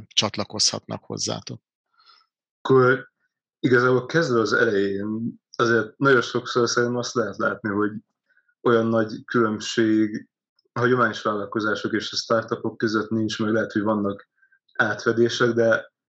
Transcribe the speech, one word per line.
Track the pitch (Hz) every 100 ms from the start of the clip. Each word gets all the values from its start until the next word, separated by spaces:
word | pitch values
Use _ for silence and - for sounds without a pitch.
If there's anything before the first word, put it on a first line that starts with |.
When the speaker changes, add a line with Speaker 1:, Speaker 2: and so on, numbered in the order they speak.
| 110
Speaker 1:
csatlakozhatnak | - 104 - 101 107 - 107 - 107
hozzátok? | - - - 78 - 117 _ _ _ _ _ - _ _ _ _
Speaker 2:
Akkor | - 131 127 135 - _ _ _ _ _
igazából | 143 123 127 127 127
kezdve | 160 151 120
az | 104
elején, | 117 117 101 98 98 104 110 117 - _ -
azért | 117 117 110 -
nagyon | 139 127
sokszor | 117 - - 123 117
szerintem | - 120 123
azt | 117
lehet | 120 107 95
látni, | 107 98 107
hogy | 101 104 107 - _ _ _ _ _
olyan | 127 113 113
nagy | 113 107 110
különbség | - 123 110 104 - - 110 110 107 110 - _ _ _ _
a | -
hagyományos | 123 127 113 104
vállalkozások | 113 104 101 113 107 104 113
és | 104 -
a | -
startupok | - 113 110 110 113 -
között | 113 107 104
nincs, | 113 110 -
meg | 107
lehet, | 110 107
hogy | 107
vannak | 104 107 101 98 - _ _ _ _
átfedések, | - 113 104 123 113 117 - 120
de | 113 113 110 - _ _